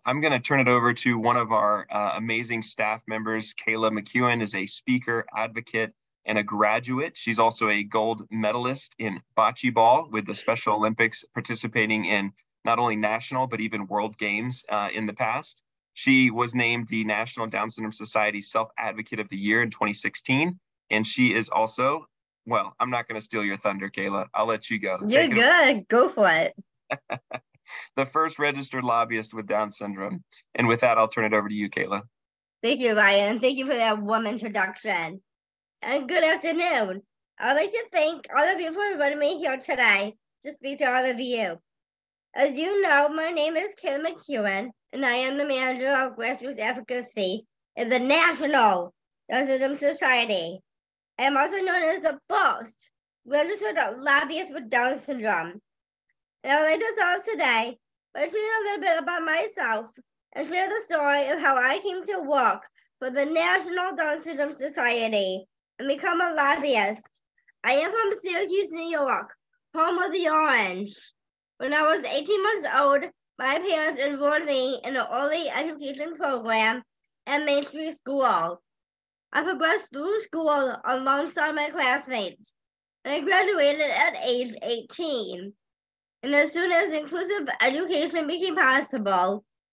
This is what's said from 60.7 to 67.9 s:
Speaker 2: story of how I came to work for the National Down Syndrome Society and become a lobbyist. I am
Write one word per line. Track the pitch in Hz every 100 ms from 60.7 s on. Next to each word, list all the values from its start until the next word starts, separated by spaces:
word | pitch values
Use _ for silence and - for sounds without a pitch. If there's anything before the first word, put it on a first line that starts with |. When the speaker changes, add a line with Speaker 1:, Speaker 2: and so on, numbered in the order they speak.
| 427
Speaker 2:
story | - 320 285 285 269
of | 311
how | 294 262
I | 254 339
came | 392 370
to | 359 381
work | 285 285 226 196 - _ _ -
for | 254
the | 254
National | 285 320 349 370 339 359 370 311
Down | 311 311
Syndrome | 311 285 294
Society | 285 285 311 240 233 226 214 190 190 - _ _ -
and | 269
become | 285 - 339
a | 349
lobbyist. | 311 277 285 277 226 196 214 _ _ _ _ _ _
I | 226
am | 277 339